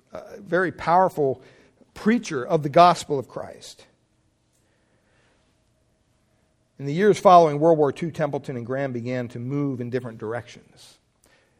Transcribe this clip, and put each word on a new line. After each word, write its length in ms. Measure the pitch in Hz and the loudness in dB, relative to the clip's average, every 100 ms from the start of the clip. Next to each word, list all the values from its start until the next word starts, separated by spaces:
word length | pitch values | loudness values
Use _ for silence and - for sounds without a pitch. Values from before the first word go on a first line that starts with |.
| _ | _
a 280 | - - - | -20 -18 -20
very 300 | - 170 180 | -4 -2 -2
powerful 720 | - - 175 185 156 139 123 - _ _ _ _ | -4 0 2 2 0 -2 -4 -10 _ _ _ _
preacher 520 | - 214 233 - 147 123 | -4 0 0 -2 -8 -2
of 160 | 165 | -2
the 60 | 147 | 2
gospel 500 | 165 175 165 - 143 | 6 6 4 -2 -6
of 100 | - | -6
Christ. 560 | - 95 - - - _ _ _ _ _ _ _ _ _ _ _ _ _ _ _ _ _ _ _ _ _ _ _ _ _ _ _ _ _ - | -14 -16 -18 -20 -20 _ _ _ _ _ _ _ _ _ _ _ _ _ _ _ _ _ _ _ _ _ _ _ _ _ _ _ _ _ -12
In 80 | 139 | -8
the 80 | |
years 240 | 160 208 180 | 0 2 4
following 400 | 202 180 165 147 | 8 8 6 4
World 180 | 165 156 | 2 4
War 160 | 143 | 2
Two, 200 | - 170 | -2 -8
Templeton 440 | 143 147 143 143 127 | -4 -4 -4 -8 -10
and 80 | |
Graham 280 | 117 131 139 | -8 -6 -6
began 360 | 123 117 127 120 | -6 -8 -8 -8
to 100 | 123 | -10
move 420 | 123 143 143 123 | -8 -6 -4 -6
in 100 | 120 | -6
different 280 | 123 120 110 | -6 -8 -12
directions. 800 | 110 117 - - _ _ - _ _ _ _ _ _ _ | -10 -10 -10 -20 _ _ -20 _ _ _ _ _ _ _